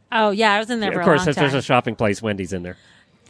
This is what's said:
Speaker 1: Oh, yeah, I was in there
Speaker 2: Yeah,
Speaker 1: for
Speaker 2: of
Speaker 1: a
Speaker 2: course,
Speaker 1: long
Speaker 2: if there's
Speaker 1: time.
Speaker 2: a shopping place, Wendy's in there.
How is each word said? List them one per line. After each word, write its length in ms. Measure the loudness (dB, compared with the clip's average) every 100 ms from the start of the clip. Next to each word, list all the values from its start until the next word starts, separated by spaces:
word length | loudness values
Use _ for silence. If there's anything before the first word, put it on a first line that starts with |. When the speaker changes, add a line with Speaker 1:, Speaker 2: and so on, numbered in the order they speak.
| -6
Speaker 1:
Oh, 180 | 0 0
yeah, 240 | 2 2
I 60 | 2
was 100 | -2
in 120 | -4
there 100 | -2
Speaker 2:
Yeah, 60 | 0
Speaker 1:
for 40 |
Speaker 2:
of 60 | 2
Speaker 1:
a 20 |
Speaker 2:
course, 100 | 4
Speaker 1:
long 80 | 2
Speaker 2:
if 60 | 0
there's 160 | 0
Speaker 1:
time. 80 | 0
Speaker 2:
a 40 |
shopping 320 | 2 2 0 0
place, 260 | -2 0
Wendy's 320 | -4 -4 -6
in 80 | -8
there. 160 | -8 -14 _ _ _ _ _